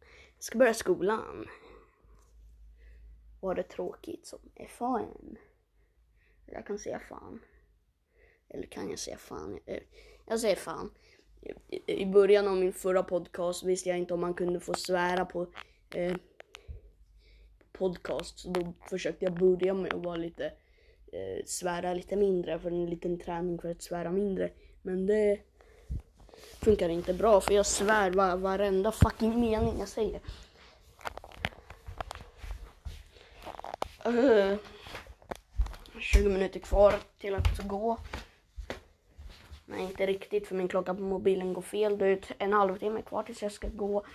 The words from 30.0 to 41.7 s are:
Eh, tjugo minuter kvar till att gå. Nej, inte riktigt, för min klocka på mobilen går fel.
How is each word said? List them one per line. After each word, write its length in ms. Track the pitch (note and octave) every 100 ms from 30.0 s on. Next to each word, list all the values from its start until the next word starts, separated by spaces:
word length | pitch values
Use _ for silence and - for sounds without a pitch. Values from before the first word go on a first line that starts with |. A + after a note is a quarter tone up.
| G#3 G3 - - - - - - - - - - - - - - - - - - - - - - - - - - - - - - - - - - - - - -
Eh, 540 | A3+ A#3+ C4 G#3+ G3 G3+ - - - - - - - - _ - - - - A3+
tjugo 280 | - - G3+
minuter 320 | F#3+ F#3 F#3
kvar 340 | - G3 G3+ G3+ - -
till 160 | G3+
att 240 | F#3+ - -
gå. 400 | G3+ G3+ A3+ A3+ - - - _ _ - - - - _ _ - - - - - -
Nej, 160 | -
inte 240 | F#3 F#3+ G3
riktigt, 400 | G3 - G#3 G#3
för 80 |
min 140 | F#3 F3+
klocka 260 | F#3 F#3
på 80 | F#3+
mobilen 520 | G3 F#3+ G3+ F#3+ F#3
går 80 | F3+
fel. 360 | F3+